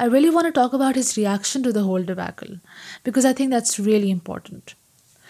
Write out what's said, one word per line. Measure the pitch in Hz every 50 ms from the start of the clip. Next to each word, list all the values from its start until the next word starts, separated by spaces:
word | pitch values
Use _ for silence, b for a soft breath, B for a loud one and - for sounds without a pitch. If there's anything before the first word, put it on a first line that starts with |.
I | 247
really | 233 240 277 294 330
want | 320 339 339
to | 330 - 269 247
talk | 247 254 262
about | 269 269 262
his | 262 247 - - 214 208
reaction | 196 202 202 202 - - 269 254
to | 254 214
the | 214 202
whole | 190 185 185 180
debacle, | 180 185 180 180 180 - - - - - 175 - B B B B B B B B 247
because | 208 262 254
I | 262 262
think | 262 269 262
that's | 254 233 226 - - - 196
really | 214 214 208 202 190
important. | 190 175 - - - 180 - - - - - - - _ _ _ _ _ _ _ B B B